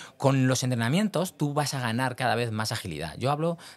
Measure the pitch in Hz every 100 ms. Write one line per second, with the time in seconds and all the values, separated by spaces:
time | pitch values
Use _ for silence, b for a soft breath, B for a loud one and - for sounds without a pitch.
0 | B B 135 135 131 127 127 120 117 170
1 | 214 151 185 - 147 143 139 139 120 117
2 | 131 - 123 110 120 110 110 110 95 76
3 | 80 76 123 147 165 165 B